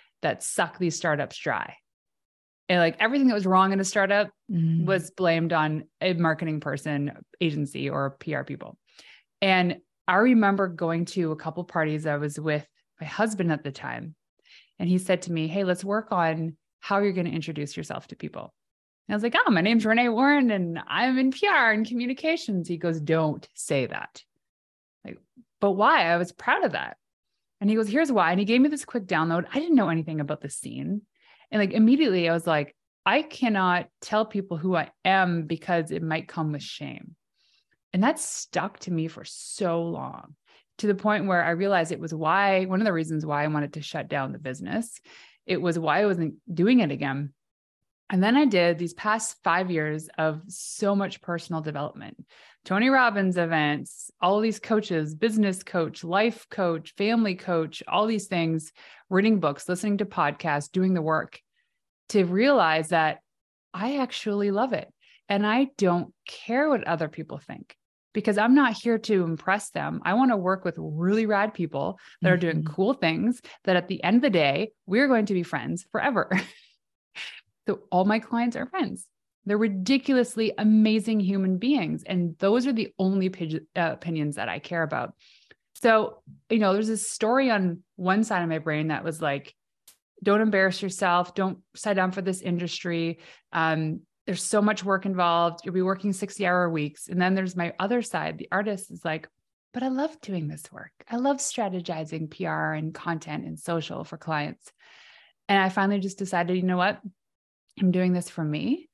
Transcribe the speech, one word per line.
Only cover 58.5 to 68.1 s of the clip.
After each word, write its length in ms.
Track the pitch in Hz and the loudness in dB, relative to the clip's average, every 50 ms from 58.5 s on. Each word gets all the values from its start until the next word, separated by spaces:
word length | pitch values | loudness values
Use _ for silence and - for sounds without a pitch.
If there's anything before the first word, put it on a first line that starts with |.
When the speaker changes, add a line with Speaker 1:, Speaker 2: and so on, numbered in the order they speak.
| 160 160 156 - _ - - - - - _ _ | 0 -2 -4 -8 _ -20 -20 -20 -20 -20 _ _
Speaker 1:
reading 300 | 185 190 202 226 220 196 | 2 4 4 4 4 4
books, 280 | 165 147 139 - - - | 2 0 -2 -2 -4 -6
listening 300 | 180 180 - 208 202 196 | -4 -2 -2 -2 -2 -2
to 80 | 208 | -2
podcasts, 640 | 202 - 185 156 147 147 - - 160 147 147 147 - | -4 0 0 0 0 -2 -2 -2 -2 -2 -2 -2 -2
doing 200 | - 190 185 190 185 | -2 0 2 2 2
the 80 | 170 | 0
work, 380 | 151 160 156 156 - - - - _ _ _ _ _ _ _ _ _ _ _ _ _ - | 0 0 0 -2 -2 -6 -14 -20 _ _ _ _ _ _ _ _ _ _ _ _ _ 0
to 140 | - 208 185 | 2 2 2
realize 640 | 175 180 196 240 277 285 233 175 160 156 160 156 160 | 4 2 2 4 4 6 6 4 4 4 2 0 2
that 320 | 175 165 160 156 - - _ _ _ _ _ _ _ _ _ _ - | 2 2 4 2 0 -4 _ _ _ _ _ _ _ _ _ _ -8
I 240 | 180 208 254 285 277 | -6 -4 -4 -2 -2
actually 520 | 254 247 - - - 214 202 202 202 202 | -2 -4 -6 -6 -4 -2 -2 0 0 0
love 220 | 196 202 240 254 | 2 0 0 0
it. 200 | 214 - - - _ _ _ _ _ _ _ - | -2 -6 -6 -10 _ _ _ _ _ _ _ -2
And 180 | 202 202 208 | 0 0 2
I 220 | 208 220 254 277 269 - | 2 2 2 2 0 0
don't 380 | - 202 180 175 175 - - _ _ _ | 0 2 2 2 2 -2 -6 _ _ _
care 440 | - - - - - 233 262 302 311 | -18 -18 -14 -6 -2 0 2 2 2
what 140 | 277 214 - | 2 0 0
other 240 | - 170 156 160 151 | -2 -2 -2 -4 -6
people 280 | - - 156 - - | -6 -12 -12 -10 -12
think, 400 | 147 - - - - - - - _ _ _ _ _ _ _ | -14 -12 -14 -16 -16 -18 -20 -20 _ _ _ _ _ _ _